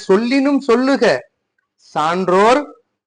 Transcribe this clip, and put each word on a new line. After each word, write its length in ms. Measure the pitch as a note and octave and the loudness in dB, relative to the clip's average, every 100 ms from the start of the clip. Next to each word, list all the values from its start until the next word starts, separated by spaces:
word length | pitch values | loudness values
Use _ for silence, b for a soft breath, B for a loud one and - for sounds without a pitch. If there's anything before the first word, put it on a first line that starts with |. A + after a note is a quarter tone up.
| - | 2
சொல்லினும் 520 | F#3+ A#3 C#4 C4+ C#4 | 0 0 -2 0 -2
சொல்லுக, 680 | C4+ A#3 C4 C4+ A3 C3 - _ _ _ _ _ | 0 0 0 0 0 -2 -6 _ _ _ _ _
சான்றோர் 1040 | _ D#3 D3+ F3+ F3+ F#3 G#3+ C4+ C#4 - _ _ | _ -4 -4 -2 0 2 2 2 -2 -14 _ _